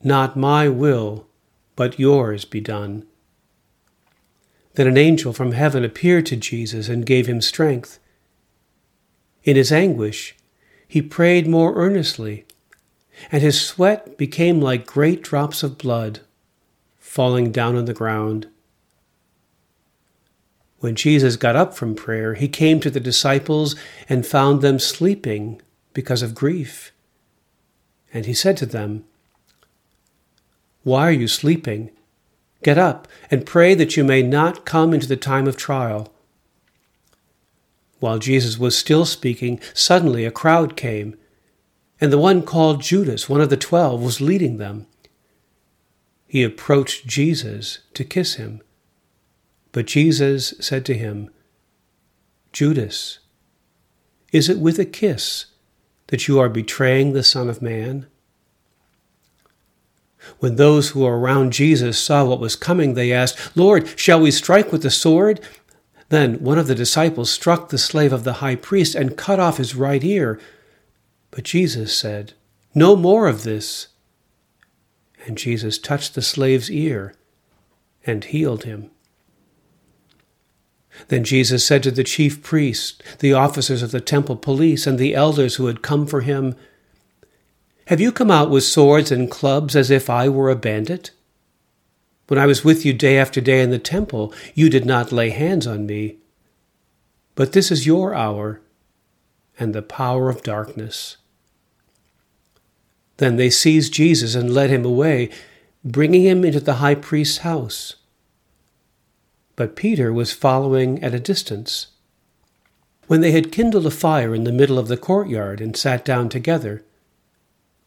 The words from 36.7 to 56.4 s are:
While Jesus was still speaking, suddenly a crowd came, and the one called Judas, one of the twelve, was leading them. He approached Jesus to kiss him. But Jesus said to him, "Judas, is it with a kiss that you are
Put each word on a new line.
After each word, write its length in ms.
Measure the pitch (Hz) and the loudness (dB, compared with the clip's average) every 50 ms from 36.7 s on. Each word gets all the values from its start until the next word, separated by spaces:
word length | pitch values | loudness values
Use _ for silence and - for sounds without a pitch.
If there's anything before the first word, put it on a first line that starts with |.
| _ _ _ _ _ _ _ _ _ _ _ _ _ _ _ _ _ _ _ _ _ _ _ _ _ _ | _ _ _ _ _ _ _ _ _ _ _ _ _ _ _ _ _ _ _ _ _ _ _ _ _ _
While 200 | 127 117 113 110 | -4 -4 -4 -2
Jesus 380 | 110 131 135 131 120 117 110 | -2 0 0 2 0 0 -4
was 200 | 117 123 123 - | -2 -2 -2 -2
still 280 | - - - 156 160 170 | -2 0 2 2 2 2
speaking, 540 | 160 - - - 123 117 - 123 120 120 - - - - | 0 -4 -4 -4 -6 -4 -4 -6 -6 -6 -8 -12 -10 -4
suddenly 500 | - - - 180 185 175 147 120 117 113 | -4 2 4 4 4 4 2 0 0 -4
a 80 | 113 | -6
crowd 460 | - - - 160 165 170 160 135 - | -6 -2 2 2 2 2 2 -2 -4
came, 400 | - - 120 110 107 104 107 107 - _ _ _ _ _ _ _ _ _ _ _ _ _ _ _ _ | -8 -8 -6 -6 -6 -8 -10 -14 -16 _ _ _ _ _ _ _ _ _ _ _ _ _ _ _ _
and 140 | 151 139 143 | 0 2 4
the 40 | |
one 260 | 143 160 190 190 180 160 | 4 6 6 4 4 2
called 380 | - 160 165 160 156 147 135 | 0 2 2 4 4 2 0
Judas, 460 | - - 175 202 196 139 110 104 - | -2 0 0 0 0 -2 -4 -6 -4
one 140 | - 139 147 | 0 2 2
of 80 | 151 135 | 2 2
the 80 | 139 | 0
twelve, 440 | 135 - - 170 175 170 135 123 120 | -2 0 0 0 2 2 2 0 -2
was 200 | 120 123 117 - | -4 -4 -4 -2
leading 360 | 139 156 190 190 175 127 117 | 0 0 0 0 0 -2 -4
them. 280 | 107 104 98 101 107 107 _ _ _ _ _ _ _ _ _ _ _ _ _ _ _ _ _ _ _ _ _ _ _ _ _ _ _ _ | -6 -10 -10 -12 -14 -16 _ _ _ _ _ _ _ _ _ _ _ _ _ _ _ _ _ _ _ _ _ _ _ _ _ _ _ _
He 180 | _ - 135 120 | _ -2 0 0
approached 640 | 110 - - - - 143 139 131 - - - - | 0 -2 -6 -2 0 2 2 2 -2 -6 -10 -10
Jesus 720 | 120 - 143 143 165 160 - 120 107 104 107 107 - - - _ _ _ | -6 -2 -2 0 0 -2 -4 -6 -10 -12 -12 -12 -12 -14 -16 _ _ _
to 120 | - 127 | -14 -12
kiss 300 | - - 185 175 - - | -6 -4 -4 -4 -4 -6
him. 260 | - 110 107 107 107 - _ _ _ _ _ _ _ _ _ _ _ _ _ _ _ _ _ _ _ _ _ | -8 -10 -12 -14 -16 -20 _ _ _ _ _ _ _ _ _ _ _ _ _ _ _ _ _ _ _ _ _
But 140 | - 123 110 | -8 -8 -6
Jesus 680 | - - 147 151 165 151 131 143 139 139 131 120 - - - | -2 0 2 4 4 4 2 2 0 0 -2 -4 -8 -10 -10
said 260 | - - 139 131 127 | -8 -6 -6 -6 -4
to 120 | - 127 | -4 -4
him, 320 | 110 117 107 101 104 104 - _ _ _ _ _ _ _ _ _ _ _ _ _ _ _ _ _ _ _ _ _ _ _ _ - | -4 -4 -8 -8 -10 -12 -14 _ _ _ _ _ _ _ _ _ _ _ _ _ _ _ _ _ _ _ _ _ _ _ _ -4
"Judas, 640 | - 147 151 156 135 107 101 - - - - - - _ _ _ _ _ _ _ _ _ _ _ _ _ _ _ _ _ _ _ _ _ _ | -2 0 0 0 0 -2 -6 -8 -10 -12 -12 -16 -20 _ _ _ _ _ _ _ _ _ _ _ _ _ _ _ _ _ _ _ _ _ _
is 160 | - 160 135 | 0 2 2
it 120 | 160 190 208 | 2 0 0
with 200 | 156 165 165 202 | 0 0 0 0
a 60 | 185 | -4
kiss 600 | - - - 214 202 135 104 - - - - - - _ _ _ _ _ _ _ _ _ _ _ | -4 -4 -2 -2 -2 -2 -4 -6 -8 -8 -10 -12 -16 _ _ _ _ _ _ _ _ _ _ _
that 200 | - - 123 - | -8 -6 -4 -2
you 120 | - 139 | 2 2
are 100 | 135 | 4